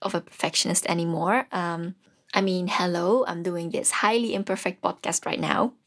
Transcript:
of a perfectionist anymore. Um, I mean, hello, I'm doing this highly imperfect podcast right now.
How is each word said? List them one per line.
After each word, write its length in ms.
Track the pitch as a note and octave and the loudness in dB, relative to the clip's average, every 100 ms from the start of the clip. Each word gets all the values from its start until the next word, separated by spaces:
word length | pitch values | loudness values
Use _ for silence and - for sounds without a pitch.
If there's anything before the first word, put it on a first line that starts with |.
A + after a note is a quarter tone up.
of 140 | G3 E3+ | -4 -4
a 60 | |
perfectionist 640 | - - D#3+ - - F3 - | -6 -4 -2 0 0 0 0
anymore. 600 | E3+ E3+ E3 E3+ A#3+ - | 0 0 0 2 0 0
Um, 440 | F3+ F3 E3+ E3+ F#3 _ _ _ | -2 -2 -2 -6 -10 _ _ _
I 80 | G3+ | 0
mean, 260 | G3 F#3 F3+ | 2 0 0
hello, 580 | - F3+ F3 F3 B3 - | 2 2 2 4 2 2
I'm 160 | E3+ | -2
doing 280 | F3 F3 E3 | -4 -4 -4
this 200 | - - | -2 -2
highly 420 | - G#3 A#3 A3+ | 2 2 2 0
imperfect 480 | G3 G3 F#3+ F#3 F#3 | -2 -2 -2 -4 -2
podcast 440 | F#3 - - E3+ - | -4 -4 -4 -4 -2
right 140 | - | -2
now. 340 | - - B3 - | 0 2 0 -2